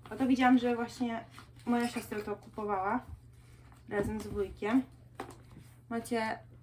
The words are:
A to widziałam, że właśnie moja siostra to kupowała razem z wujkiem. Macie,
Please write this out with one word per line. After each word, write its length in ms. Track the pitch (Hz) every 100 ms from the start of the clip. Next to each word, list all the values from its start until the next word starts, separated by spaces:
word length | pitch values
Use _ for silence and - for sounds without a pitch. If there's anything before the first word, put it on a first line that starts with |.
| -
A 60 | 233
to 120 | 262
widziałam, 300 | 254 254 254
że 180 | 240 233
właśnie 480 | 226 - 240 226 - - - - -
moja 220 | 240 240
siostra 340 | 240 - 208
to 140 | 208 202
kupowała 640 | - - 208 196 190 247 - - - - - - - - -
razem 300 | 208 202 214
z 80 | 208
wujkiem. 560 | 208 190 - 208 262 254 - - - - - - - - - -
Macie, 500 | 233 233 233 220 - - -